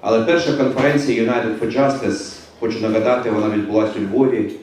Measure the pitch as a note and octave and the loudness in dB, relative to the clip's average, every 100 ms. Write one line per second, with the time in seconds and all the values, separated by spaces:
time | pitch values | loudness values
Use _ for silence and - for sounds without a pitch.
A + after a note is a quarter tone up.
0 | G2+ A2+ A2+ E3+ - C#3+ C3 A2+ C#3 D3 | 2 0 4 2 2 0 0 2 2 2
1 | B2 A2+ A2+ A#2+ A2+ G#2+ A2+ A#2+ C#3 C#3 | 0 0 2 0 -2 -2 -4 0 0 0
2 | G#2 - - - - - A2+ G#2+ A2 A2 | -2 -4 -8 -14 -20 -6 -4 -2 0 0
3 | A#2 B2 A#2 G#2+ G#2+ G#2+ G2+ G#2+ G#2+ - | 2 0 0 0 0 -2 0 0 0 -2
4 | G2 A#2 C3 A#2 G#2 - | -2 2 2 2 -2 -6